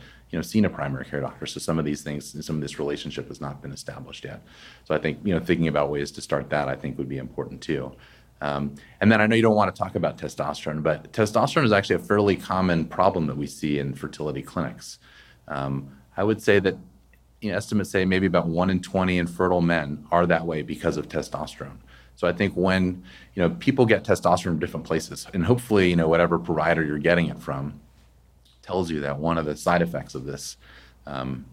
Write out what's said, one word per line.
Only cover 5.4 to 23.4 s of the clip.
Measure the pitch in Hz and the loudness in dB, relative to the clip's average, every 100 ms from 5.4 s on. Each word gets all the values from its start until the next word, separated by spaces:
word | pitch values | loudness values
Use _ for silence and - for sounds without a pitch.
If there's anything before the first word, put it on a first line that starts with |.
| 87 85 82 | 2 2 4
about | 73 71 | 2 0
ways | 73 73 | -2 -4
to | - | -8
start | - 71 67 | -4 -2 0
that, | 73 69 | -2 -2
I | |
think, | 67 69 65 | -4 -6 -6
would | 67 | -6
be | 67 | -6
important | 64 73 65 67 | -8 -8 -8 -10
too. | - 71 65 - - - _ _ | -6 -4 -4 -12 -20 -20 _ _
Um, | 73 71 71 71 - - | -4 -4 -4 -8 -20 2
and | 101 | 4
then | 110 | 6
I | 107 | 6
know | 113 | 6
you | |
don't | 113 | 6
wanna | 107 98 | 4 2
talk | - 92 - | 0 -4 -2
about | 78 - | -2 -4
testosterone, | 80 - 71 73 82 78 | -8 -6 -6 -4 -6 -2
but | 76 78 - | 0 -2 -4
testosterone | - 107 113 139 165 | 0 2 4 2 2
is | 120 | 4
actually | 101 101 87 | 4 4 -2
a | |
fairly | - 104 101 90 | 2 4 4 2
common | - 92 92 82 80 | 0 0 2 2 0
problem | - 95 95 76 | 2 2 2 -2
that | 69 | -4
we | 69 | -6
see | - 76 71 | -4 -2 0
in | 69 | -2
fertility | 67 76 - 76 67 | -6 -10 -6 -6 -6
clinics. | - 90 76 - - - - - - _ - | -6 -6 -6 -8 -16 -20 -20 -20 -20 _ -10
Um, | 71 69 67 69 - _ - | -6 -4 -4 -8 -18 _ -2
I | |
would | 101 107 | 0 2
say | - 101 | 4 4
that, | 95 90 - - _ _ _ _ | 4 -2 -10 -20 _ _ _ _
you | 107 | -4
know, | 92 | -4
estimates | - 107 92 | -2 -2 0
say | 98 | 0
maybe | 92 95 95 | 2 2 4
about | 87 82 | 2 2
one | 82 92 | 0 2
in | 90 | 0
twenty | - 95 92 90 | 0 0 2 2
infertile | 87 - 92 90 | 0 0 2 4
men | 85 82 71 73 - | 4 2 -2 -8 0
are | 85 87 | 2 4
that | 82 85 | 2 0
way | 78 | -4
because | 73 76 85 76 | -6 -2 -2 -2
of | 69 | -4
testosterone. | 80 69 71 73 - 69 - - - - | -6 -6 -8 -8 -10 -14 -14 -20 -20 -20
So | - 90 | -2 -2
I | |
think | 87 98 | 2 0
when, | 87 92 95 92 90 - - - | 2 2 4 2 -2 -12 -20 -10
you | - | 0